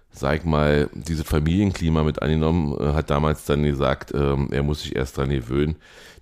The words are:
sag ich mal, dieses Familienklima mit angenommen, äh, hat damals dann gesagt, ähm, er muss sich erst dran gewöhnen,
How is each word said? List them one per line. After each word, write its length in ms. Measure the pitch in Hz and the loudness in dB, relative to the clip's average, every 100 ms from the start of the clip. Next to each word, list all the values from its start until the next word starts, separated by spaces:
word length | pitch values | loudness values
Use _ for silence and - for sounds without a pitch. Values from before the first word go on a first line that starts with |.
| _ | _
sag 300 | - 65 78 | -6 -2 -2
ich 40 | 82 | 0
mal, 460 | 78 73 73 - | 2 4 2 0
dieses 320 | - - 78 - | -4 -6 -6 0
Familienklima 760 | 80 78 92 101 90 82 80 | 0 2 2 2 0 0 2
mit 180 | 76 76 | 2 0
angenommen, 560 | 73 78 80 87 73 - | 0 2 2 2 0 0
äh, 140 | 73 | 0
hat 160 | 76 76 | 0 0
damals 360 | 71 78 76 - | 0 0 0 0
dann 180 | 71 | 0
gesagt, 500 | 73 67 67 69 - | 2 2 0 -2 -4
ähm, 360 | 69 69 69 69 | -2 0 0 -2
er 100 | 69 | -2
muss 220 | 71 76 | -2 -4
sich 120 | 73 - | -4 -6
erst 220 | 65 - | -4 -4
dran 140 | 67 | -2
gewöhnen, 460 | 69 58 67 76 80 - - - - | -2 -2 0 0 -2 -12 -20 -20 -12